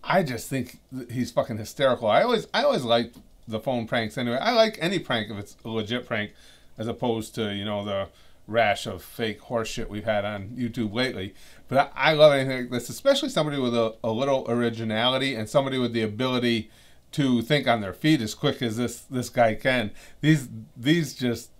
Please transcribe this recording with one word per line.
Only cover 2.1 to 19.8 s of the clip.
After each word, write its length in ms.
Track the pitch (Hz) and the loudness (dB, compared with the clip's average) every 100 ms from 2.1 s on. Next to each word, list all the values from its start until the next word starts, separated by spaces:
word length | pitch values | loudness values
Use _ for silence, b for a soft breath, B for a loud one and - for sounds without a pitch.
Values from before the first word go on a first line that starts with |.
| 117 | 4
always, 240 | 220 233 - | 6 2 0
I 120 | 208 | 0
always 180 | 285 233 | 2 2
like 320 | 123 117 113 - - - - | 2 2 0 -8 -20 -20 -8
the 100 | 110 | -6
phone 260 | 139 123 110 | -2 -2 -2
pranks 320 | 123 113 120 | -2 -2 -4
anyway. 180 | 120 123 | -2 0
I 100 | 202 | 2
like 240 | 240 220 220 | 4 4 2
any 200 | 165 190 | -2 -2
prank 320 | - 120 107 | -2 -4 -2
if 80 | 101 | -8
it's 180 | 101 - | -12 -14
a 60 | 113 | -6
legit 360 | 110 101 120 - | -4 -4 -6 -4
prank, 260 | 110 104 b b b b - | -6 -6 b b b b -10
as 100 | 113 | -8
opposed 480 | 117 127 113 110 - | -4 -2 -2 -4 -6
to, 180 | 107 | -4
you 100 | 101 | -4
know, 180 | 104 104 | -4 -4
the 260 | 104 98 98 b b b - | -4 -4 -6 b b b -4
rash 380 | 110 107 98 - | 2 2 2 -4
of 160 | 95 | -10
fake 360 | - - 113 104 | -12 -6 -6 -6
horse 280 | - 120 110 | -6 -4 -4
shit 200 | - - | -6 -8
we've 160 | 104 | -6
had 200 | 101 104 | -2 -2
on 240 | 101 104 98 127 | -2 -6 -10 -6
YouTube 340 | 120 120 107 | -6 -4 -4
lately. 400 | 107 127 110 95 B B B - | -2 -2 -4 -10 B B B -2
But 240 | 131 - | 0 0
I, 160 | - 139 | 2 2
I 20 | |
love 180 | 156 151 | 8 8
anything 300 | 139 135 131 | 8 2 -4
like 80 | 123 | -4
this, 180 | 123 - | -6 -6
especially 400 | - 277 277 294 | -2 2 2 2
somebody 280 | 180 151 143 | -2 -2 0
with 140 | 123 | 0
a, 200 | 117 113 - | 2 0 0
a 80 | 113 | -4
little 340 | 110 139 135 120 | -2 0 0 0
originality 880 | 117 120 113 113 107 123 131 135 120 | 0 0 -2 -4 0 0 0 -2 -4
and 120 | 107 | 0
somebody 300 | 147 135 131 | 0 0 -2
with 140 | 123 | -2
the 100 | 113 | 0
ability 680 | 110 104 127 127 120 117 - b b b _ | -2 -2 0 2 2 0 -2 b b b _
to 280 | - 139 123 | -2 2 2
think 260 | 113 151 127 | 2 0 2
on 120 | 117 | 0
their 120 | 101 | -2
feet 260 | 92 151 151 | -2 2 2
as 140 | 110 | 2
quick 260 | - 147 131 | -2 -2 0
as 160 | 120 110 | -4 -2
this, 260 | 120 - | -4 -6
this 260 | - 127 120 | -8 -6 -4
guy 260 | - 117 | 2 4
can. 380 | 107 135 127 | 4 0 0